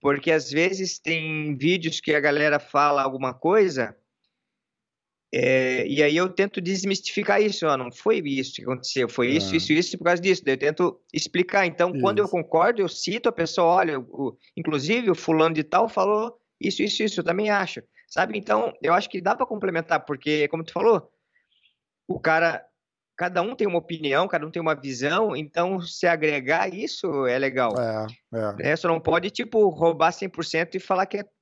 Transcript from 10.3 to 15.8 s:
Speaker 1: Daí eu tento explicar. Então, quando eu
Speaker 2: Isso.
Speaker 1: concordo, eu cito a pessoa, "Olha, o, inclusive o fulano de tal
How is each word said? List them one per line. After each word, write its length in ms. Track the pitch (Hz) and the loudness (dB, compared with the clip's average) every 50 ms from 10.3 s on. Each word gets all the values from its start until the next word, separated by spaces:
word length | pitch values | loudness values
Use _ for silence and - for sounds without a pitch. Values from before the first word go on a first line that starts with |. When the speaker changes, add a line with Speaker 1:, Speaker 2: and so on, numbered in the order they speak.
| 185 170 - | 0 2 2
Speaker 1:
Daí 100 | 139 135 | -2 0
eu 40 | 131 | 2
tento 420 | 143 147 156 - 180 175 - _ _ _ | 0 -2 0 2 0 0 0 _ _ _
explicar. 540 | - 160 - - - 175 185 - - 202 190 | -6 -6 -6 -2 0 0 0 2 2 2 2
Então, 260 | 175 151 - 175 180 180 139 | 2 2 0 0 0 2 2
quando 180 | 127 196 202 202 | 2 2 2 2
eu 60 | 208 | 0
Speaker 2:
Isso. 80 | 196 | 0
Speaker 1:
concordo, 480 | - 180 156 - - 160 175 208 247 214 | 0 -4 -4 0 2 4 4 4 2 0
eu 60 | 196 170 | -2 -2
cito 400 | - - - - 190 233 - 240 | -4 -6 -6 -4 -4 0 0 -2
a 40 | |
pessoa, 340 | 233 - 165 160 - - 175 165 175 | 0 0 -4 -2 2 2 4 4 4
"Olha, 260 | 185 190 165 147 131 | 4 2 0 -2 -6
o, 360 | 123 - - 139 139 123 - _ _ _ _ | -8 -10 -8 -6 -6 -6 -6 _ _ _ _
inclusive 520 | - 165 156 151 143 131 156 226 247 240 208 | -6 -4 -2 -2 -2 0 0 0 0 2 0
o 40 | 170 | 0
fulano 400 | - - - 165 160 156 165 160 | 0 0 0 2 4 4 2 2
de 80 | 156 | 0
tal 260 | 151 - - 185 | -4 0 2 0